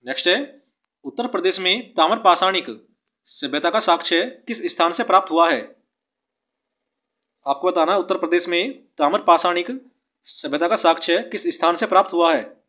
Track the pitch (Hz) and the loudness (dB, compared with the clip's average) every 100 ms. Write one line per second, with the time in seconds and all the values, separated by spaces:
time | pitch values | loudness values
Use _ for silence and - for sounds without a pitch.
0 | 123 - 175 208 285 - _ _ _ _ | -6 -4 0 -2 -4 -16 _ _ _ _
1 | 135 - 233 196 180 180 185 208 233 - | -12 -8 -6 -2 0 0 0 -2 -4 0
2 | 160 220 190 170 185 190 127 107 _ _ | 0 2 2 4 2 -2 -6 -16 _ _
3 | _ _ - - 139 143 170 214 190 170 | _ _ -10 -8 -4 -2 0 0 2 2
4 | - 170 247 - - 226 170 - 170 175 | 2 0 -2 -8 -10 -6 -4 0 0 0
5 | - 185 - 160 165 131 101 - _ _ | 2 2 2 2 2 2 -4 -20 _ _
6 | _ _ _ _ _ _ _ _ _ _ | _ _ _ _ _ _ _ _ _ _
7 | _ _ _ _ 139 139 180 175 160 196 | _ _ _ _ -6 -2 -2 0 0 0
8 | 175 185 170 175 175 175 226 - _ - | -2 -4 0 0 0 -2 -4 -8 _ -2
9 | 147 202 160 165 180 175 175 262 - _ | 0 0 4 4 4 -2 -4 -10 -14 _
10 | _ _ - - 135 147 170 214 170 165 | _ _ -6 -6 -4 -2 0 2 2 2
11 | - 170 - - 175 - 165 175 214 185 | 0 -2 -2 -4 -2 0 0 0 2 2
12 | 202 170 165 147 - - | 2 2 2 2 -4 -18